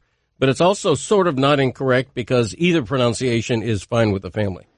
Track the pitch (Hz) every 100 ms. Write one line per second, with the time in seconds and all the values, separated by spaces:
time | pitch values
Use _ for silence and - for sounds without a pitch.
0 | - _ _ _ 131 131 170 202 196 139
1 | - 214 180 131 139 143 131 - 131 127
2 | 131 - 113 127 113 92 175 165 113 139
3 | 120 113 127 117 107 117 110 104 - 117
4 | 113 98 92 107 101 90 -